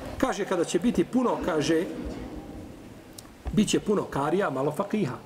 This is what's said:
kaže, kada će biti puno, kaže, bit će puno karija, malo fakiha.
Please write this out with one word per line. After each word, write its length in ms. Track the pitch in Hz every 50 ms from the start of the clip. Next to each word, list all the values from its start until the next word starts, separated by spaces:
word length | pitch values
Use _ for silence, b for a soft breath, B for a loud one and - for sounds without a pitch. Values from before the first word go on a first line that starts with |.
| - - - -
kaže, 260 | - 262 220 202 202
kada 200 | - 196 175 160
će 140 | - - 175
biti 260 | 180 240 202 - 170
puno, 340 | - - 247 254 226 170 - -
kaže, 400 | - 175 156 135 131 165 160 185 208 - - - - - - - - - - - - - - - - - - - - - - - - - - - - - - - - -
bit 160 | - 208 -
će 120 | - 151
puno 240 | - - 214 190 127
karija, 460 | - - 139 139 151 160 190 202 170
malo 220 | 139 131 135 151 147
fakiha. 420 | - 196 - - 214 196 127 120 113 -